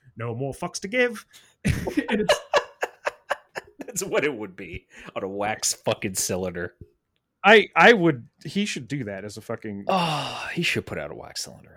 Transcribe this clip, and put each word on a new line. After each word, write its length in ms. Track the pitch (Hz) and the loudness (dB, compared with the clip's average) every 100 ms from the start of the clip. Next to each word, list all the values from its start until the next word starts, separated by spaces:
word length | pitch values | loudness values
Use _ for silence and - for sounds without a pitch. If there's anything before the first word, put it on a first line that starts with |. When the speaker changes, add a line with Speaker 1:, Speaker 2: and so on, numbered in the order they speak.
| 127 - | _ -10
Speaker 1:
No 180 | 117 | -6
More 180 | 113 139 | -4 -6
Fucks 260 | 123 170 - | -6 -8 -8
to 80 | 202 | -4
Give." 380 | 247 240 214 - - | 0 0 -2 -14 -20
<laughs> 220 | - _ | -20 _
And 560 | - - - - - 208 | 0 0 0 -2 0 2
it's 180 | 208 571 - - - - - - - - - - _ - - - | 2 0 2 0 0 -6 -10 -8 -8 -8 -8 -8 _ -16 -16 -14
Speaker 2:
<laughs> 0 | - | -10
That's 160 | 220 | -6
what 200 | 196 208 | -2 2
it 100 | 151 | 2
would 220 | 123 104 90 | 0 -8 -10
be 300 | 90 185 - - - | -12 -12 -16 -20 -12
on 80 | - | -6
a 60 | 98 | -4
wax 460 | 98 101 110 - | -2 -2 0 -2
fucking 400 | - - 110 107 | -2 -2 -2 -2
cylinder. 600 | 95 - 90 92 87 87 - - _ _ _ _ _ | -4 -2 -2 -2 -4 -8 -10 -20 _ _ _ _ _
Speaker 1:
I, 240 | 196 220 190 | 8 8 8
I 180 | - 185 | 8 8
would, 320 | 233 170 131 117 _ | 8 6 2 -4 _
he 200 | 156 196 208 | -6 -2 -2
should 200 | - 117 | -4 -6
do 160 | 143 | -6
that 200 | 104 98 | -6 -8
as 120 | 104 104 | -8 -10
a 40 | |
fucking 440 | - 113 110 101 101 | -8 -8 -8 -6 0
Speaker 2:
Oh, 600 | 190 165 147 139 - - | 0 0 -2 -6 -8 -6
he 100 | - | -2
should 240 | 170 113 - | 0 -2 -4
put 120 | 87 | -6
out 120 | 73 | -8
a 40 | |
wax 280 | - - - | -10 -12 -10
cylinder, 300 | - - - | -10 -12 -20